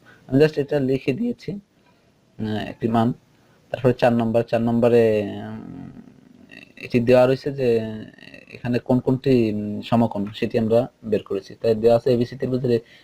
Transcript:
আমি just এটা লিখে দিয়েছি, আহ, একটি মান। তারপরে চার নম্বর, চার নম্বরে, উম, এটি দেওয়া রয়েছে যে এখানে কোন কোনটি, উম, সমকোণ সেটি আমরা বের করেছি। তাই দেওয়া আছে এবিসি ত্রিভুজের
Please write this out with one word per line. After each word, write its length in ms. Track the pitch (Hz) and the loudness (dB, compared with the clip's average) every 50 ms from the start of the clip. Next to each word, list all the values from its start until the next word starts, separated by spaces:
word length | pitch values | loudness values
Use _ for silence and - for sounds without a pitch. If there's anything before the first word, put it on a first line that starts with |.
| _ - - _ _ | _ -20 -20 _ _
আমি 180 | - 127 135 156 | 0 2 4 4
just 160 | 151 151 147 | 4 2 -2
এটা 200 | 135 - 147 147 | -4 -2 -2 -2
লিখে 320 | 131 127 135 131 - 147 | 0 0 -2 -2 -2 -2
দিয়েছি, 400 | 127 196 240 240 233 _ - - | -2 -2 -4 -6 -6 _ -10 -12
আহ, 920 | 196 202 - _ _ _ _ _ _ _ _ _ _ _ _ _ _ - 110 | -12 -12 -14 _ _ _ _ _ _ _ _ _ _ _ _ _ _ -8 -6
একটি 420 | 107 107 104 - - - - 123 113 | -4 -4 -6 -6 -8 -10 -4 -4 0
মান। 240 | 113 117 113 123 156 - _ _ _ _ _ _ _ _ _ - | 2 2 2 0 -2 -4 _ _ _ _ _ _ _ _ _ -10
তারপরে 220 | - - - 127 | -10 0 2 0
চার 200 | 120 - 131 123 | 2 4 2 2
নম্বর, 300 | 120 117 117 113 110 117 | 2 2 -2 0 0 -2
চার 200 | 113 - 117 113 | -2 0 -2 -2
নম্বরে, 600 | 117 117 117 117 113 117 120 117 113 110 107 107 | 0 0 0 2 2 4 4 6 4 4 2 0
উম, 680 | 101 101 101 101 107 110 110 110 - 87 87 90 90 90 - - - - - - _ _ _ - - _ - - - _ _ | -2 -4 -8 -10 -12 -12 -14 -14 -14 -16 -16 -16 -16 -16 -18 -20 -20 -20 -20 -20 _ _ _ -20 -20 _ -20 -20 -20 _ _
এটি 240 | - - - - 120 | -18 -12 -2 -2 0
দেওয়া 260 | 117 120 123 123 127 | 4 4 6 6 6
রয়েছে 260 | 131 135 131 - 151 | 4 2 0 -2 -8
যে 280 | 139 139 131 120 117 113 110 110 110 107 - - - - - - - - - _ | -6 -2 0 0 0 0 -2 -4 -10 -12 -14 -18 -20 -20 -20 -20 -20 -20 -20 _
এখানে 260 | - - - 120 123 117 | -20 -10 -6 -4 -4 -4
কোন 200 | - - 127 127 | 0 0 0 0
কোনটি, 540 | - 135 131 127 - 139 131 120 113 107 | 2 0 -2 0 2 2 2 4 2 0
উম, 300 | 104 104 104 104 104 104 | -2 -4 -6 -6 -8 -8
সমকোণ 440 | - - 117 117 117 110 - 104 98 104 - | -4 -2 0 0 0 0 -2 -6 -8 -8 -6
সেটি 240 | - 117 98 - 120 | -6 -6 -2 -2 -2
আমরা 300 | 110 107 113 117 131 - _ _ 117 | 0 2 2 0 0 -2 _ _ -6
বের 180 | 110 107 98 | -4 -4 -4
করেছি। 320 | - - 98 95 - - - | -2 -4 -8 -8 -8 -10 -16
তাই 200 | - - 113 113 | -4 0 0 0
দেওয়া 220 | 107 113 117 117 | 2 4 4 4
আছে 160 | 117 - 139 | 4 2 2
এবিসি 240 | 123 117 123 - 127 | 0 0 0 -4 -4
ত্রিভুজের 440 | 131 131 127 127 127 139 123 120 113 - _ - - | -8 -6 -4 -4 -2 0 0 0 0 -2 _ -20 -20